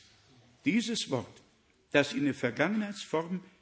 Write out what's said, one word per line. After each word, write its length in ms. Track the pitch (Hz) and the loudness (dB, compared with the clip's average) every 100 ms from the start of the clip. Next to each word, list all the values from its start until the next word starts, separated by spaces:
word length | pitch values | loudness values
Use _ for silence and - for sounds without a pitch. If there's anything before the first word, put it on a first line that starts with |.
| - - _ - - _ 139 | -20 -20 _ -20 -20 _ 2
dieses 440 | 220 220 220 - | 2 2 -2 -2
Wort, 320 | 123 - - - _ _ _ _ | -4 -4 -14 -20 _ _ _ _
das 220 | 147 139 | 2 4
in 120 | 135 143 | 2 0
der 80 | |
Vergangenheitsform 1080 | - 120 107 165 220 208 202 - 156 170 185 - - | 0 -2 0 0 0 -4 -6 -4 -4 -2 -6 -8 -20